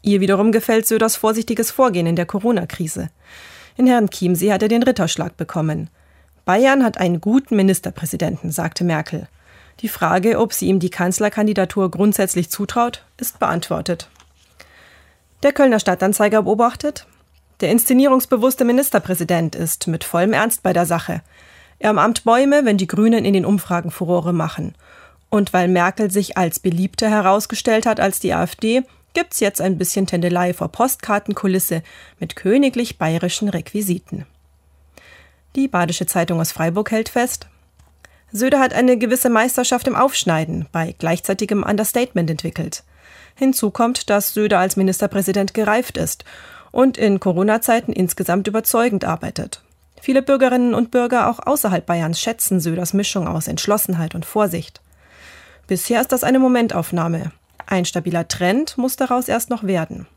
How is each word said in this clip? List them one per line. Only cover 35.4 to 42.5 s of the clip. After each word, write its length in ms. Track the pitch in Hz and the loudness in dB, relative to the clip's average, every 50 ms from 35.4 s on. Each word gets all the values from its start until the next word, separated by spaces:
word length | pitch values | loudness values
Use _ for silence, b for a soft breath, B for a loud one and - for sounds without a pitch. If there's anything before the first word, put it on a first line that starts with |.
| b b _ | b b _
Die 120 | 269 269 269 | -2 -2 0
Badische 380 | - 180 175 165 170 - 180 | 0 0 0 0 -2 -4 -4
Zeitung 340 | - - 180 170 165 175 165 | -2 0 -2 0 0 0 -2
aus 120 | 160 - | -2 -2
Freiburg 380 | - - 160 170 170 208 214 - | -4 -4 -4 -2 -2 -2 -2 -2
hält 180 | 226 220 220 - | -2 -4 -4 -2
fest, 380 | - 240 240 247 - - - - _ _ _ _ _ _ _ _ _ _ b b b b b b | -2 -2 -2 -2 -4 -10 -12 -20 _ _ _ _ _ _ _ _ _ _ b b b b b b
Söder 260 | - 202 247 262 294 269 | -4 -2 2 2 4 4
hat 140 | 262 254 | 2 2
eine 240 | - - 247 254 247 | 2 2 4 4 4
gewisse 340 | 220 247 220 247 254 - 247 | 2 2 0 0 0 2 2
Meisterschaft 560 | 233 220 226 254 - - 247 - 254 240 - | 4 4 2 2 0 -2 0 0 -2 0 -2
im 80 | 269 - | -2 2
Aufschneiden 720 | - 247 277 - - - 190 165 156 160 165 160 170 156 - | 2 2 2 0 -2 -2 0 0 0 -2 -4 -6 -8 -8 -6
bei 240 | - 165 165 165 - _ | -4 -4 -4 -4 -6 _
gleichzeitigem 640 | 165 160 165 170 - - 196 - 214 196 208 202 | -2 -2 -2 -2 -2 -4 -2 -2 -2 -2 -2 -2
Understatement 680 | - - 208 202 220 - - 240 247 254 - 185 170 156 | 0 0 -2 0 -2 -2 0 -2 -2 0 -2 -2 -2 -2
entwickelt. 540 | 160 151 - 160 | -4 -4 -6 -6